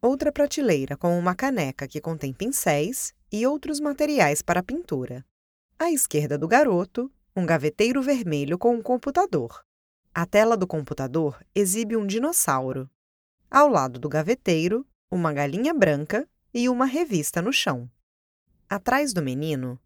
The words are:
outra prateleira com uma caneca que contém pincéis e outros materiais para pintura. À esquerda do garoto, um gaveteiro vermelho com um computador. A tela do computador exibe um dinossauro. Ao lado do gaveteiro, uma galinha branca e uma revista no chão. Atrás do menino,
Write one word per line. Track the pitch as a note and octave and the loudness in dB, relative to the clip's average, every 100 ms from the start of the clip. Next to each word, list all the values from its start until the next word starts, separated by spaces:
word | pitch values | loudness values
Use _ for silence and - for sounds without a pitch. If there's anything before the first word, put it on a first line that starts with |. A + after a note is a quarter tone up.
outra | A#3+ C4+ D4 | 0 2 0
prateleira | D4 C#4+ - C4 D3+ C3+ C#3 | 2 0 2 2 2 0 -2
com | F3 F3 | 0 2
uma | F3+ | 0
caneca | F3+ C4 B3 C#3 - C#3 | 0 0 0 -2 -4 -10
que | D3+ | -8
contém | E3 D#3+ C#3 | -8 -6 -6
pincéis | B2+ A3 C#4 F#3+ D3 E3+ C4 - - _ | -6 -4 -2 0 2 0 -4 -8 -12 _
e | G#3 | -2
outros | B3 D4 C#4+ C#4+ | 0 -2 -4 -4
materiais | D4+ C#4 D4+ C#4+ D#3 D3+ | -2 -2 0 4 2 2
para | - F3 | 0 -2
pintura. | F3+ C#4+ - C#3 B2+ B2+ - _ _ _ _ - | -2 -6 -6 -6 -6 -10 -16 _ _ _ _ -4
À | E4 | 0
esquerda | D#4 - D3+ D3 D3 | 0 0 0 0 -2
do | E3 | 4
garoto, | A#3+ D4 F3 F#3 - C4 _ _ | 4 6 2 0 -6 -8 _ _
um | - | -4
gaveteiro | E3+ E3 D3+ - A3+ C4 | 0 2 0 0 2 2
vermelho | C4 C4+ F3+ D3 C#3+ F3 | 0 0 0 -2 -2 0
com | A#3 | 2
um | A#3 | 0
computador. | A3 B3 C#4 D#4 F#4+ E3 A#2 - _ _ _ _ _ | 0 -2 -2 0 0 0 -4 -10 _ _ _ _ _
A | - | -6
tela | E3+ G#3 A3+ A3+ | 0 4 4 4
do | |
computador | F#3 D#3+ C3+ D3+ C3 D3+ D3+ - _ | 0 -4 -6 -6 -4 -2 -2 -4 _
exibe | G3 G3 G#3 G#3+ A3+ | -2 0 0 -2 -2
um | G3+ | -2
dinossauro. | G#3+ C#4+ F4 - C3+ C3 C3+ C3 _ _ _ _ _ _ | -2 -2 0 0 0 -2 -6 -8 _ _ _ _ _ _
Ao | C4+ D4 | 4 6
lado | G3+ C3 B2 | 6 0 -4
do | D3 | -4
gaveteiro, | D3+ D#3 B3+ - E3 E3+ A3+ C#4 _ - | -2 0 0 2 2 2 -2 -6 _ -6
uma | F3+ E3 | -2 0
galinha | C#3+ C#3+ E3+ C4+ | 0 -2 0 0
branca | D#4+ F3 C#3+ D3+ G#3+ D4+ _ _ | 2 2 2 -2 -4 -6 _ _
e | A#3+ B3 | -2 0
uma | B3 C4 | 2 0
revista | C#4 E4 F#3 D3 F3 | 0 0 -2 -2 -4
no | E3 | -2
chão. | F3 - B2+ B2 _ _ _ _ _ _ _ - | -2 -2 -4 -6 _ _ _ _ _ _ _ -8
Atrás | G3+ A3 C4 D4 | -6 0 0 0
do | F3+ | -2
menino, | C3+ B2+ D#3 C#3+ B2+ B2+ | -2 -2 -2 -4 -4 -8